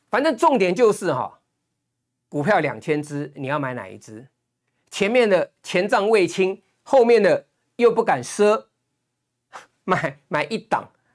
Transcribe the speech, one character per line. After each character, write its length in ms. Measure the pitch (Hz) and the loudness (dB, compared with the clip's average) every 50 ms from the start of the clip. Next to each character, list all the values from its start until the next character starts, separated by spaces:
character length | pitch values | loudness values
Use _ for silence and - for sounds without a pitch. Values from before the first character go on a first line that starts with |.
| _ _ | _ _
反 120 | - 240 285 | -2 0 0
正 140 | 320 262 | 0 0
重 220 | - 330 330 277 220 | 2 2 2 2 2
点 160 | 196 180 185 | 2 0 2
就 180 | 208 247 214 - | 2 2 2 2
是 200 | - 196 170 139 | 0 -2 -4 -4
哈， 280 | 127 107 - - _ _ _ _ _ _ _ _ _ _ _ _ _ _ _ _ _ _ _ | -4 -6 -8 -12 _ _ _ _ _ _ _ _ _ _ _ _ _ _ _ _ _ _ _
股 140 | - 147 143 | -8 -4 -2
票 160 | 190 208 175 | 0 0 0
两 220 | 151 139 113 110 | 0 -2 -6 -8
千 200 | - 165 151 151 | -6 -4 -4 -4
只， 320 | 147 147 147 143 147 147 - | -4 -6 -10 -10 -10 -10 -12
你 100 | 151 135 | -10 -8
要 100 | 131 143 | -6 -6
买 160 | 151 139 127 127 | -6 -6 -6 -8
哪 160 | 120 98 95 | -10 -12 -14
一 80 | 101 | -18
只？ 320 | 104 - - 110 110 131 _ _ _ _ _ _ _ _ _ _ _ _ _ | -20 -20 -20 -20 -20 -20 _ _ _ _ _ _ _ _ _ _ _ _ _
前 180 | - - 196 202 | -6 -4 -2 0
面 220 | 240 254 233 208 | 2 2 2 4
的 220 | 190 170 143 - _ _ _ | 2 2 0 -2 _ _ _
前 260 | - - 180 190 208 | -4 -4 -2 0 0
账 200 | 262 214 196 214 | 0 0 2 2
未 180 | 226 202 180 | 2 2 2
清， 340 | 165 - - 190 185 196 - _ _ _ _ _ | 0 0 -2 -2 -2 -2 -6 _ _ _ _ _
后 220 | - 277 269 233 | 2 4 4 6
面 180 | 233 240 220 202 | 6 4 4 4
的 240 | 175 147 - - _ _ _ _ _ _ | 4 2 0 -2 _ _ _ _ _ _
又 160 | - 233 233 165 | 2 2 2 2
不 100 | 226 233 | 2 0
敢 180 | 202 160 131 | 0 -2 -2
赊， 460 | 120 - - - 208 208 214 214 - _ _ _ _ _ _ _ _ _ _ _ _ | -4 -8 -2 2 2 2 2 0 -2 _ _ _ _ _ _ _ _ _ _ _ _
<laughs> 600 | _ _ _ _ _ - - - _ _ _ _ | _ _ _ _ _ -20 -20 -20 _ _ _ _
买， 340 | - 185 - - - 139 - _ | -2 -2 -2 -2 -6 -8 -12 _
买 160 | _ 170 151 143 | _ -4 -4 -4
一 120 | - 220 185 | -4 -6 -10
档 320 | - _ - 113 - - _ _ _ _ _ | -6 _ -4 -4 -4 -10 _ _ _ _ _